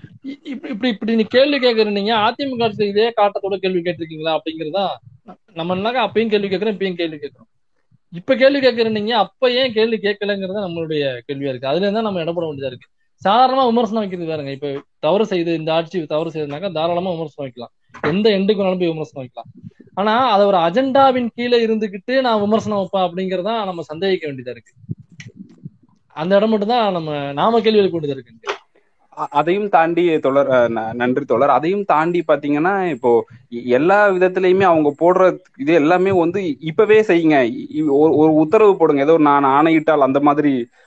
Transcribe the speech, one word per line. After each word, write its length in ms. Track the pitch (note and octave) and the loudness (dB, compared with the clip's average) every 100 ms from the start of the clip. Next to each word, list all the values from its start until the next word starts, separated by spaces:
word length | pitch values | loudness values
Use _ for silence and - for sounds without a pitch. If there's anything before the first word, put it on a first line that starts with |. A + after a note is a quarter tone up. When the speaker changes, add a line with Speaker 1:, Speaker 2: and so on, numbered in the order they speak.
| - - | -20 -20
Speaker 1:
இ-, 140 | C4+ C#4 | -18 -16
இப்படி, 300 | D#4+ B3 D4+ | -14 -12 -10
இப்படி, 160 | G#3+ B3+ | -4 -4
இப்படி 260 | G3+ A3 | -2 -2
நீ 80 | A3+ | 0
கேள்வி 360 | G#3 A#3+ C#4+ C#4 | 2 2 2 2
கேட்கற, 320 | B3 A3 G#3 | 0 2 0
நீங்க 260 | G3+ G3+ A#3 | 0 -2 0
அதிமுக 460 | G#3+ B3 C#4 B3 | 0 -2 -8 -4
அரசு 260 | A#3 G#3 G#3 | -4 -2 -2
இதே 240 | G3+ A#3 A#3 | 0 0 2
காட்டத்தோட 400 | G3+ G3 G3 G3 | 0 0 -6 -4
கேள்வி 240 | F#3+ F3+ | -2 -2
கேட்டிருக்கீங்களா 480 | E3+ E3+ E3 D#3 D#3+ | -4 -6 -8 -8 -4
அப்படிங்கிறதா. 600 | D#3+ D#3+ D#3+ D#3 F#3 F#3 C3 - _ - | -4 -6 -10 -6 -4 -4 -6 -16 _ -20
ந-, 120 | - _ | -20 _
நம்ம 220 | E3 E3+ F#3 | -10 -6 -4
என்னக்கா 20 | |
அப்பயும் 500 | G#3+ B3+ G#3 G#3+ A3+ | -2 -2 -2 -2 0
கேள்வி 200 | G#3 G3+ | -2 -2
கேட்கறோம், 20 | |
இப்பயும் 440 | F#3 A3 F#3+ F#3+ | -4 -4 -4 -4
கேள்வி 220 | E3+ E3+ D3+ | -4 -6 -6
கேட்கறோம். 320 | C#3+ _ _ _ _ _ _ _ _ | -14 _ _ _ _ _ _ _ _
இப்ப 220 | E3+ - | -14 -2
கேள்வி 260 | B3 C4+ C#4+ | 4 4 4
கேட்கற 300 | B3+ A#3 A3+ | 0 0 -2
நீங்க 260 | G#3+ G#3 A#3 | -2 -2 -2
அப்ப 340 | F#3 - B3+ | -2 0 -2
ஏன் 220 | B3 C4 | 0 -2
கேள்வி 240 | G#3+ A3+ A3 | 0 0 0
கேட்கலங்கிறத 640 | G3 G3+ G3+ G3 F#3+ G3+ | -4 -4 -4 -4 -4 -6
நம்மளுடைய 580 | F#3 E3+ D#3+ D#3 C#3 B2 | -6 -6 -4 -4 -4 -6
கேள்வியா 300 | - C#3 C#3 | -10 -8 -6
இருக்கு. 200 | B2 C3 | -6 -4
அதுல 80 | D#3 | -2
இருந்தா 240 | G3+ G#3+ | -2 -2
நம்ம 200 | A3 F#3 | -4 -4
இடம் 140 | D#3+ | -4
போட 120 | E3+ E3 | -6 -6
வேண்டியதா 200 | C#3 C3+ | -6 -10
இருக்கு. 220 | B2 _ _ _ _ | -10 _ _ _ _
சாதாரணமா 440 | F#3 A3+ B3+ C4 B3+ | 0 4 4 4 2
விமர்சனம் 260 | A3+ A3 | 2 0
வைக்கிறது 340 | A3 G3+ F3+ D#3+ | -2 -6 -6 -6
வேறங்க. 240 | D#3+ C#3 | -6 -6
இப்ப 320 | C3+ C#3+ C#3 - _ | -8 -8 -8 -12 _
தவறு 280 | D3+ F#3+ A3 | 0 0 0
செய்து, 280 | F#3 E3+ | -2 -2
இந்த 180 | E3 D#3+ | -2 -2
ஆட்சி 340 | D#3+ E3 F#3 D3+ | -2 -2 -6 -4
தவறு 240 | D#3 E3 | -4 -4
செய்ததுனாக்கா 420 | D#3 D3 C#3+ G3 | -6 -8 -6 -8
தாராளமா 380 | D#3 E3+ F3 F#3 | -4 -2 -2 -4
விமர்சனம் 240 | E3 D#3 | -6 -8
வைக்கலாம், 360 | - C3+ A#2+ A#2 _ _ - | -10 -14 -12 -18 _ _ -8
எந்த 280 | D3 F3+ G#3+ | -4 0 2
எண்டுக்கு 280 | F#3+ G3 G3+ | 2 0 0
வேணாலும் 200 | F#3+ F#3 | 0 0
போய் 100 | F3 | -2
விமர்சனம் 240 | D#3+ D3+ | -4 -8
வைக்கலாம். 340 | C#3 B2+ - A2+ - - _ - | -12 -16 -16 -20 -20 -20 _ -16
ஆனா 360 | - G#3 A3+ C4 | -4 0 2 2
அதை 160 | G3+ G3+ | 2 4
ஒரு 100 | F#3 | 4
அஜெண்டாவின் 760 | E3+ F#3+ C4+ B3+ C4+ B3+ A#3+ | 2 0 0 4 4 2 -4
கீழே 320 | - A#3+ A#3+ A3+ | -6 0 0 2
இருந்துகிட்டு 540 | A3 G#3+ G3 - C4 | -2 -4 -8 -4 -2
நான் 200 | B3+ A3 | 0 0
விமர்சனம் 380 | G3+ G#3 G#3 G3+ | 0 -2 -2 -4
வைப்பேன் 240 | F#3 G3 | -4 -2
அப்படிங்கறதா 600 | F3+ F3 F#3+ F#3 F#3 A3+ | -2 -2 -6 -4 -4 -4
நம்ம 180 | G3 E3+ | -6 -8
சந்தேகிக்க 440 | D#3 D#3 G3 F#3 D#3 | -10 -6 -2 -2 -4
வேண்டியதா 240 | C3 B2 | -10 -12
இருக்கு. 220 | A#2 _ _ - - - - - - - - - _ _ _ _ - | -14 _ _ -14 -14 -14 -20 -20 -20 -20 -20 -20 _ _ _ _ -10
அந்த 200 | E3+ G3 | 2 2
இடம் 140 | A3 | 4
மட்டும் 180 | G#3+ G3+ | 0 0
தான் 240 | B3 G#3+ | 0 0
நம்ம, 400 | F3 D#3 D3 C#3+ | -2 -6 -6 -6
நாம 280 | C#3+ F#3+ A#3 | -2 2 2
கேள்வி 180 | A3 G#3+ | 2 2
எழுப்ப 200 | F#3+ E3 | 2 0
வேண்டியதா 120 | D3 | -6
இருக்கு. 440 | C3+ B2 A2+ - - _ _ _ _ _ - | -8 -10 -18 -12 -12 _ _ _ _ _ -12
Speaker 2:
அ-, 100 | D3+ | -4
அதையும் 380 | D3 D3+ G3 G#3 | 0 0 0 2
தாண்டி 500 | F3+ E3 E3+ F3 D#3 | 4 4 2 2 2
தோழர், 320 | C3+ C3+ C3+ | 2 2 2
அ, 180 | C3 A#2+ | 4 2
ந-, 240 | A#2 A2 | 0 -6
நன்றி 320 | A#2+ B2 C3 | -2 0 0
தோழர். 240 | C#3+ B2 C#3 | 0 2 4
அதையும் 360 | C3 E3 G3+ | 2 2 -4
தாண்டி 400 | G3 D3+ E3 F3 D#3+ | 0 0 2 -2 0
பாத்தீங்கன்னா 600 | D3 D3 D3 F3 G3+ F3+ | 0 0 0 0 0 -2
இப்போ 360 | C3 B2 A#2 A2 - _ | -2 2 2 0 -12 _
எ-, 120 | A#2+ | -10
எல்லா 440 | B2 B2 E3 G3+ G#3 | 0 2 4 4 4
விதத்திலயுமே 540 | F#3 F#3 F#3 F#3 F#3 | 4 0 2 2 4
அவங்க 320 | F#3+ E3 D3 C#3 | 4 4 2 2
போடுற 400 | E3+ F#3 F#3 - _ - | 2 4 4 2 _ -8
இது 180 | C#3 | 2
எல்லாமே 360 | E3+ D3 F3+ F#3+ | 2 4 2 2
வந்து 480 | F#3+ E3 F#3+ F3+ C3 | 2 0 -2 -4 -6
இப்பவே 420 | D#3+ D#3+ G#3 G#3+ | -8 0 4 4
செய்யுங்க, 640 | G#3+ E3+ E3 D3 A#2 B2 - | 4 2 4 4 2 -2 -8
இ-, 160 | D3+ D#3 | -4 0
ஒரு, 280 | C#3 D#3 C#3 | 4 4 4
ஒரு 180 | D#3 | 4
உத்தரவு 420 | D#3 D#3 G#3+ G#3+ F3+ | 4 4 4 4 4
போடுங்க, 260 | D#3+ C#3+ | 2 2
ஏதோ 160 | C#3 E3 | 4 4
நான் 260 | D3 C#3+ | 6 4
ஆணையிட்டால் 560 | C#3 C#3 D#3+ D#3+ D#3 D3+ | 4 4 4 2 2 2
அந்த 200 | C3+ C#3 | 4 2
மாதிரி 480 | D3 D3 D3 C3 A#2 _ | 2 2 2 0 -4 _